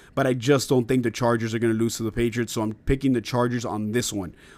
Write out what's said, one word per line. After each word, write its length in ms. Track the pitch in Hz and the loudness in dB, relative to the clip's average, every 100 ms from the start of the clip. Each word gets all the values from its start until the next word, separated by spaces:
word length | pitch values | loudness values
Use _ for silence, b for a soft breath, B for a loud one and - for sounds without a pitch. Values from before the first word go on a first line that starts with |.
| B | B
But 120 | - 135 | -2 0
I 80 | |
just 340 | 131 120 139 - | 2 4 2 4
don't 180 | 131 117 | 2 2
think 160 | 131 | 0
the 80 | 120 | 0
Chargers 440 | - 127 117 113 | 0 2 2 0
are 40 | 113 | 0
gonna 140 | 113 | 0
lose 240 | 110 117 - | 2 0 -2
to 60 | |
the 100 | 110 | -4
Patriots, 400 | 120 120 117 113 | -2 -2 -2 -4
so 100 | 117 | -2
I'm 120 | 110 | -4
picking 400 | 110 - 135 135 | -4 -2 0 2
the 80 | 123 | 0
Chargers 420 | - 123 123 120 | 0 0 0 -2
on 280 | 113 107 107 | -4 -4 -2
this 200 | 120 - | -2 -2
one. 220 | 104 85 B B | -4 -6 B B